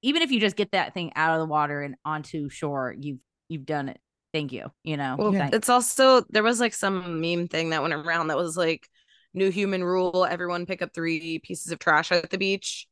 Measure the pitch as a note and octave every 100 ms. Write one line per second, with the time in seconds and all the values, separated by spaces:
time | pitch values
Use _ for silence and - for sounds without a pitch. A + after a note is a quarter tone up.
0 | B3 D4+ E4 B3+ G#3 G3 G3+ F#3+ - -
1 | E3+ - D#3+ D#3+ D#3+ D3+ D3 D3 C#3+ C3+
2 | D3+ D#3 D3+ D#3+ D3 - D3+ C#3 B2+ G#2+
3 | D3 C3 _ _ _ E3 C3+ D3+ C3+ -
4 | _ _ _ D#3 D3 A#2+ - _ - D3+
5 | C#3 C3 G#3 G3 C#3+ A3 A3 B3 A#3+ -
6 | C4 B3+ - A3 G#3+ A#3+ A#3+ - G3+ F#3+
7 | F3+ D#3+ E3 F3 F3 D#3+ E3 D#3+ D3+ D3+
8 | D#3 E3+ D#3+ D3 F3 D#3+ E3 D#3+ - _
9 | _ _ _ F#3 F#3+ F#3 G3 F#3+ F3+ F#3
10 | F#3 F3+ F#3 E3+ F3 F3 F3 F#3 E3+ -
11 | E3 E3 E3 D#3+ - F3 - E3 - D3+
12 | E3 F3 E3 F#3 G3 G3 - - -